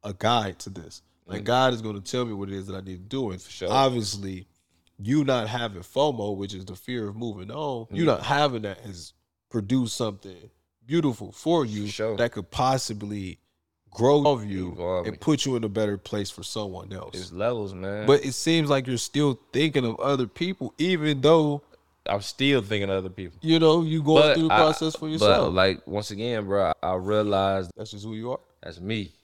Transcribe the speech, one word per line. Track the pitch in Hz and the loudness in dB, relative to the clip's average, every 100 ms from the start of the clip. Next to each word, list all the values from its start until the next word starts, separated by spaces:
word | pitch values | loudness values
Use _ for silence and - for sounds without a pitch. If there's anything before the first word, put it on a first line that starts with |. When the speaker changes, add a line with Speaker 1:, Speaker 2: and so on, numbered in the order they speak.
Speaker 1:
a | 104 | -10
guide | 95 110 120 104 90 | -2 2 2 0 -8
to | - | -14
this. | 95 80 - _ _ _ | -14 -16 -20 _ _ _
Like, | 101 | -8
Speaker 2:
Mm. | 107 | 0
Speaker 1:
God | 123 131 | 2 4
is | 120 | 0
gonna | 110 101 | -6 -8
tell | 95 127 120 | -6 -4 -4
me | |
what | 101 98 | -6 -6
it | 98 | -8
is | 95 | -8
that | 95 | -10
I | |
need | 92 90 98 | -10 -14 -8
to | 131 | -6
do. | 117 | -4
And | 92 | -6
Speaker 2:
For | - | -12
sure. | - 90 | -8 0
Speaker 1:
obviously, | 123 135 123 104 101 98 92 92 _ _ _ _ _ | 4 4 2 -4 -6 -8 -10 -14 _ _ _ _ _
you | 101 147 | 0 0
not | 135 127 107 | 2 0 0
having | 120 117 95 | -4 -6 -8
fomo, | 87 - 151 120 104 98 | -8 0 0 0 -4 -6
which | 98 | -6
is | 95 92 | -10 -12
the | 92 | -14
fear | - 123 104 | -8 -6 -6
of | 104 | -6
moving | 120 101 98 | -8 -8 -12
on, | 135 147 123 113 | -8 -6 -6 -8
you | 123 | 0
Speaker 2:
Mm. | 165 | 2
Speaker 1:
not | 117 | 2
having | - 143 147 120 | 2 2 2 0
that | 104 90 | -6 -10
has | 107 90 80 _ _ _ _ | -14 -16 -16 _ _ _ _
produced | 120 98 131 117 - | -6 0 0 0 -2
something | 110 98 98 90 - _ _ _ 117 | -4 -6 -16 -20 -20 _ _ _ -2
beautiful | 165 151 110 101 | 0 0 -2 -12
for | - 156 170 127 | -6 0 0 0
you | 104 104 | -4 -6
Speaker 2:
For | |
sure. | - 110 107 | -4 -4 0
Speaker 1:
that | 120 | -2
could | - 87 | -2 -8
possibly | - 127 135 - 107 104 104 92 82 _ _ _ _ _ | 0 0 0 -2 -8 -8 -8 -10 -12 _ _ _ _ _
grow | - 123 147 147 | 2 4 6 4
of | 135 104 | 2 -2
you | 95 92 | -6 -6
Speaker 2:
Evolve | 87 87 92 87 | -6 -2 -2 -4
Speaker 1:
and | |
Speaker 2:
me. | 80 | -4
Speaker 1:
put | - 147 139 | 0 0 2
you | 123 | -2
in | |
a | 110 | -2
better | 101 107 98 | -2 -2 -2
place | - 104 98 | -6 -6 -6
for | - | -10
someone | - - 104 92 98 | -10 -8 -8 -10 -12
else. | 98 - - | -14 -12 -12
Speaker 2:
It's | 92 | -12
levels, | 90 110 120 101 | -4 -2 -2 -6
man. | 95 95 104 107 | -8 -8 -2 4
Speaker 1:
But | 143 139 | 4 4
it | |
seems | 123 - 165 147 | -4 0 0 2
like | 139 127 | 0 0
you're | 120 | -4
still | - 139 147 127 _ | -2 0 0 0 _
thinking | 120 156 143 120 | 0 2 2 0
of | 113 | -2
other | 135 139 120 | 0 0 -2
people, | - 175 190 123 - | -4 -6 -4 -10 -2
even | 165 180 151 139 | 0 2 0 4
though | 143 165 151 143 _ _ _ _ - | 6 6 6 0 _ _ _ _ -4
Speaker 2:
I'm | 101 | -4
still | 101 - 135 135 | -4 0 4 4
thinking | 101 107 98 | 2 -2 0
of | 95 | -2
other | 95 | -2
people. | 92 90 - | -10 -14 -8
Speaker 1:
you | 160 165 | 2 6
know, | 160 165 | 6 6
you | 160 160 | 2 0
going | 147 160 | 6 8
Speaker 2:
But | 151 147 | 8 6
Speaker 1:
through | 160 | 4
the | |
Speaker 2:
I, | - | 6
Speaker 1:
process | 156 151 160 - | 6 4 -2 -4
for | |
Speaker 2:
but, | 156 | -6
Speaker 1:
yourself. | 156 104 95 - | 2 6 6 4
Speaker 2:
like, | 92 95 90 - | 4 4 2 -4
once | 98 104 | -6 -6
again, | 101 117 113 101 | -6 -4 -4 0
bro, | 101 90 - | 2 2 0
I | 87 92 | -2 -2
realized | 92 107 104 98 98 95 90 98 | 2 2 4 2 2 0 -4 -10
Speaker 1:
That's | 107 | -12
just | 101 | -12
who | 107 110 | -10 -10
you | 120 | -8
are. | 131 _ _ | -10 _ _
Speaker 2:
that's | - 82 | -18 -12
me. | 92 113 90 _ | -6 -6 -6 _